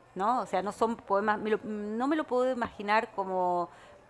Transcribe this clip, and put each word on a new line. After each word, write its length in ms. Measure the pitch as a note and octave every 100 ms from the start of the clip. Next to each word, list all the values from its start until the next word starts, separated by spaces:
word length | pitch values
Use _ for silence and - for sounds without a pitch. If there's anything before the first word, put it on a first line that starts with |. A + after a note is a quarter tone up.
| -
¿no? 260 | F3+ G3+ B3+
O 60 | G3
sea, 140 | F#3
no 120 | F#3+
son 240 | - A3+ A3+
poemas, 420 | - G3 G#3+ G#3+
me 120 | G#3+
lo, 100 | G#3
no 440 | G#3 G#3+ G#3 A3 C4+
me 80 | D#4
lo 80 |
puedo 260 | D4+ B3 B3+
imaginar 600 | B3 A3+ - G3+ A3 A3+
como 540 | - F#3+ F#3 F3+ F3 E3+ - - -